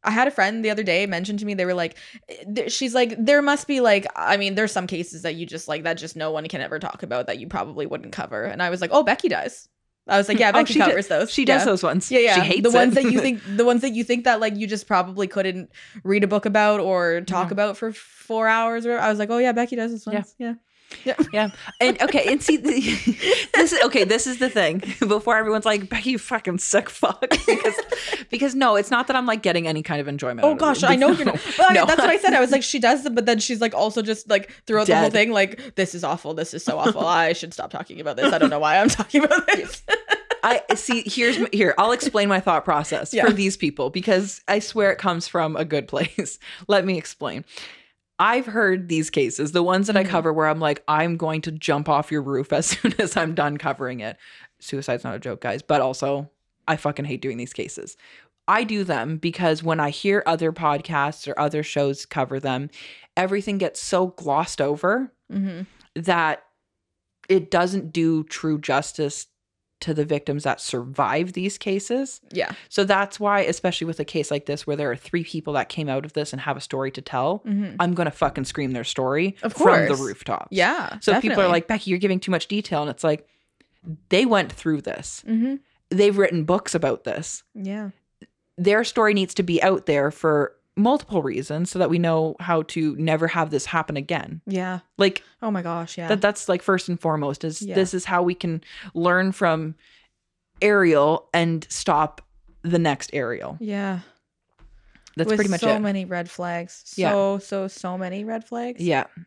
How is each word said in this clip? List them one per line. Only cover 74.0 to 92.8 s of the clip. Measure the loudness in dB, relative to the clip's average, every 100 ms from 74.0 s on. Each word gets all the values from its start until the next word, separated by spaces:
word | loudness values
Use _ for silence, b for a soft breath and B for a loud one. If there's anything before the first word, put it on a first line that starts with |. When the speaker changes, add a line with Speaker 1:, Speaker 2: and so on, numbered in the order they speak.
Speaker 2:
a | -6
case | -4 -2
like | -4 -4
this, | -8 -4
where | -4
there | -2
are | -4
three | -4 -6
people | -4 -8 -4
that | -4 -4
came | -4 -4
out | -4
of | -4
this | -6 -6
and | -6
have | -6 -6
a |
story | -6 -6 -6
to | -6
tell, | -8 -2 -2 -2 -4
Speaker 1:
Mm-hmm. | -4 -4 -2
Speaker 2:
I'm | -2
gonna | 0 -2
fucking | 0 -2 -2 -6
scream | -4 -4
their | -4
story | -6 -4 0 0 -2 -4
Speaker 1:
Of | -8
Speaker 2:
from | 2 4 6
the | 2 0
Speaker 1:
course. |
Speaker 2:
rooftops. | -4 -10 -6 -8 -6
Speaker 1:
Yeah, | 0 0 0 -6 -4
Speaker 2:
So | 2
people | 2
are |
Speaker 1:
definitely. | 2 4 4
Speaker 2:
like, | 4 2
"Becky, | -6 -2
you're | 0
giving | 2 0
too | 0
much | -2 -2
detail." | -6 -2 -4
And | -4
it's | -2 0
like, | 0 _ _ _ _ _ _ -16 -16 _
they | 2 4
went | 2 0
through | -4 -2 -2
this. | -2 -10 -12 -14 -4
Speaker 1:
Mm-hmm. | 0 0 -4 _ _ _
Speaker 2:
They've | 2 4 4
written | 2 2
books | 0 0 0 -2
about | 0 -2 -4
this. | -8 -8 -14 _ -12
Speaker 1:
Yeah. | -10 -8 -10 -14 _ _ -20 _ _ -2
Speaker 2:
Their | 2 4
story | 2 2 4
needs | 4 0 -2
to |
be | 0 2
out | 2 2 0
there | 2 2
for | 0 2 2 0 _ _ 0
multiple | 2 2 0 -4
reasons | -2 -4 -6 -4 -4
so | 0
that | 0
we | 2
know | 2 0 -2 -6
how | -2 -2
to | -2 -2